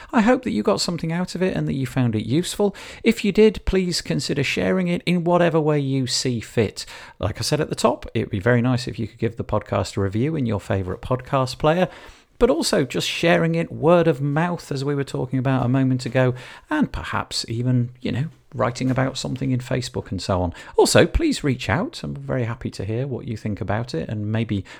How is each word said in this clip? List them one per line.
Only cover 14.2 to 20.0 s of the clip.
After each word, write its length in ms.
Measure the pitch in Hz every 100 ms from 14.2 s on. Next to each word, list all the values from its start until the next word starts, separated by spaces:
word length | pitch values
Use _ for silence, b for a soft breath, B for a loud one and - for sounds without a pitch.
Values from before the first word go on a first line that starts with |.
mouth, 500 | 143 147 175 165 -
as 140 | 135 135
we 80 |
were 100 | 143
talking 340 | 135 139 127 131
about 280 | 131 131 123
a 20 |
moment 380 | 135 131 131 127
ago, 260 | 127 127 123 B B B
and 200 | 302 185
perhaps 540 | - - 104 - - -
even, 440 | 113 123 127 120 -
you 100 | -
know, 180 | 107 160 - _
writing 360 | 123 117 127 131
about 280 | 131 135 -
something 320 | 143 131 135
in 100 | 127
Facebook 500 | - 131 123 -